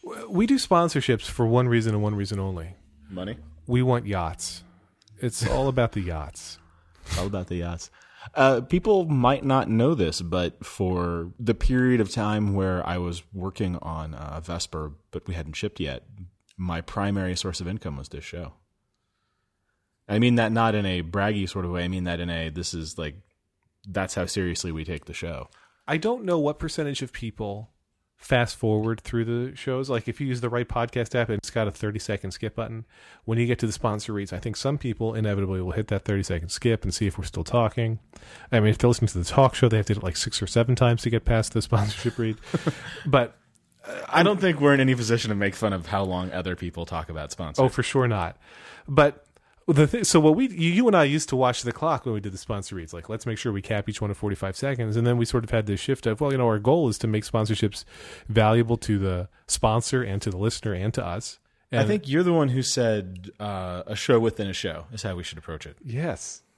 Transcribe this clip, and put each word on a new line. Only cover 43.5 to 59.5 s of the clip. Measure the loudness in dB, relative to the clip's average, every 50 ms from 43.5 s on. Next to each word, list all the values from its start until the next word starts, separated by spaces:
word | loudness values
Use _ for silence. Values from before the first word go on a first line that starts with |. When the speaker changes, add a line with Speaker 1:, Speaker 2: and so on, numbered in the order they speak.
| _ _ _ _ _ _ -14
Speaker 1:
uh, | -12 -12 -10 -8 0
Speaker 2:
I | 4 6 6
don't | 6 4 4
think | 2 2 2 6
we're | 6 6 8
in | 8
any | 6 4 4
position | 2 2 2 2 2 2 0
to | 0
make | 0 0 0 0
fun | 0 -2 0 0
of | -2 -4
how | -2 -2 0 0
long | 0 -2 -2 -4 -4
other | -6 -6 -4 -4 -6
people | -4 -6 -8 -6 -8 -8
talk | -6 -6 -8 -8 -8
about | -10 -10 -10 -10
sponsors. | -10 -10 -10 -6 2 4 4
Speaker 1:
Oh, | 4
for | 4 0 -2
sure | 0 2 2 2
not. | 2 0 0 -2 -4 -8 _ _ -20 -20 -20 -20 -20 -20 -20 -10 0
But | 6 6 6 6 4 -2 _ _ _ _ _ _ _ _ _ 4
the | 6 6 6
thi-, | 4 4 -2 0
so | 4 4 8
what | 8 8 6
we, | 6 2 0
you, | 0 0 0 2
you | 4 4 6
and | 6 6
I | 6 6
used | 6 4 0 0 0
to | 0
watch | 2 2 2 2 0 -4
the | -6 -4
clock | -2 0 0 0 0 -2
when | -4 -4
we | -4
did | -6 -8
the | -10
sponsor | -10 -8 -6 -6 -6 -6 -8 -10
reads. | -10 -10 -10 -14
Like, | -14 -10 -10
let's | -10 -8 -6
make | -6 -6
sure | -4 -2 -2
we | -2 -2
cap | -2 -2 -2 -2 -2 -4
each | -6 -4
one | -4 -4
at | -4
forty-five | -4 -4 -4 -4 -4 -4 -6 -6
seconds. | -4 -4 -4 -2 -2 -2 0 0
And | 2 2
then | 4 4
we | 2 2
sort | 2 0 -2 0
of | 2
had | 0 0 0
this | 0 -2 -2
shift | 0 -2 -2 0 0
of, | -2 0 0
well, | 0 0
you | 2
know, | 2 4
our | 4 2
goal | 4 4 4 4 4 4
is | 2 0 0
to | 0
make | 0 0 0 -2
sponsorships | 0 0 0 2 2 2 2 0 0 -2 -4 -16 -16 -20 -20 -20 -18 -20 -18 -10 0
valuable | 4 6 6 8 6 6 4 4 0
to | -2 0 0 0
the | 2 2 0 -2 -2 -4 -8 _ _ _
sponsor | -6